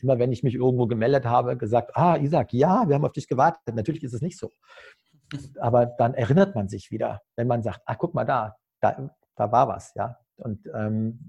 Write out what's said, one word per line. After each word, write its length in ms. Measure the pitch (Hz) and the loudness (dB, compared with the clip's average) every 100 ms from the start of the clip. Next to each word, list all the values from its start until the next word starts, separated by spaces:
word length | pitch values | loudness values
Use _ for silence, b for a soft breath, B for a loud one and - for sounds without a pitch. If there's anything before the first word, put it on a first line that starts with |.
immer, 160 | 131 123 | 0 2
wenn 140 | 123 | 2
ich 100 | 117 | 2
mich 120 | 135 | 0
irgendwo 320 | 127 127 127 113 | 2 2 2 0
gemeldet 380 | 113 117 139 | 2 2 2
habe, 320 | 117 120 123 127 | 2 2 2 -2
gesagt, 360 | 107 117 - 117 | 0 0 0 2
„Ah, 200 | 175 151 | 2 4
Isaac, 360 | 143 156 - | 2 0 0
ja, 360 | 120 180 208 185 | 2 2 4 2
wir 80 | 143 | 2
haben 80 | |
auf 80 | 143 | 0
dich 160 | - - | -4 -4
gewartet.“ 460 | 127 160 - - | 2 2 2 -8
Natürlich 280 | 113 101 147 | -6 -4 -6
ist 120 | 131 | -8
es 80 | 120 | -8
nicht 160 | 175 - | -8 -8
so. 140 | - _ B B B B _ _ _ 139 - - | -14 _ B B B B _ _ _ -14 -12 -4
Aber 260 | 117 120 120 | 2 4 2
dann 280 | - 120 | 2 0
erinnert 400 | 131 117 175 196 113 | 0 2 4 4 2
man 120 | 101 | -6
sich 220 | 98 - | -8 -10
wieder, 320 | 113 113 107 _ - | -6 -6 -6 _ -6
wenn 100 | 123 | -2
man 160 | 120 | -2
sagt, 200 | 107 - - | -2 -8 -10
„Ah, 80 | |
guck 200 | - 170 | -6 -4
mal 100 | 127 | -4
da, 320 | 117 131 107 - _ - | -2 -2 -4 -12 _ -2
da, 300 | 107 131 135 _ _ - | -2 -2 -10 _ _ -4
da 160 | 110 | 0
war 160 | 120 131 | 2 2
was“, 260 | 95 - | -2 -10
ja. 240 | 104 113 - _ _ | -8 -8 -8 _ _
Und, 320 | 117 104 - | -10 -10 -10
ähm, 460 | 110 107 110 110 117 | -6 -4 -2 -4 -6